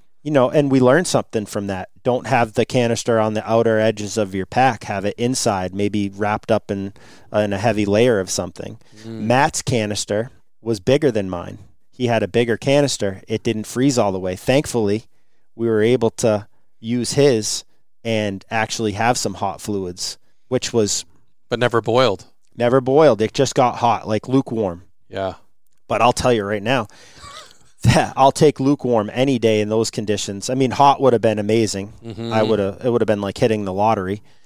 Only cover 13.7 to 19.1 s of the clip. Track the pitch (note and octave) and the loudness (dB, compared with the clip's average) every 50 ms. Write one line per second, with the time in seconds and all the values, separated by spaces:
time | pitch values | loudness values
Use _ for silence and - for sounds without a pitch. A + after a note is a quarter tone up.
13.7 | - B2 C3 C#3+ B2+ A#2+ G#2+ G2+ F#2+ F#2 F#2 F#2 F#2 G2 - - B2+ C#3+ D#3 - | -4 0 0 2 2 2 0 0 -2 -4 -4 -6 -8 -4 -2 0 0 0 0 0
14.7 | - A#2+ G#2+ G2+ G2+ A2+ - - - - - - - - - - - A2+ A#2 A#2 | -2 -2 0 0 -2 -2 -4 -10 -20 -20 -20 -20 -20 -20 -20 -20 -10 -6 -2 0
15.7 | A2 G#2+ G#2+ A#2 B2+ A#2+ A#2 A2 - - - A2+ G#2 G#2 G#2 - - - - - | 0 2 2 2 2 2 0 0 -2 0 0 0 0 0 -2 -8 -18 -20 -20 -20
16.7 | - - A2+ A2+ A#2+ B2 A#2 - - C#3+ C#3 D3 B2 A2 G#2+ - - - - - | -20 -14 -8 -6 -4 -4 -4 -2 2 2 4 4 4 2 0 -4 -6 -8 -10 -14
17.7 | - - - - - - - A#2 A2+ A2 G#2+ G2+ G2 F#2+ - - A2+ A2+ A2 - | -20 -20 -20 -20 -20 -12 -6 -4 -2 -2 -2 -2 -4 -6 -8 -6 -2 -2 -2 -2
18.7 | - - A2+ G#2+ F#2+ G#2+ A2+ A#2+ | -2 -4 -4 -4 -2 0 0 0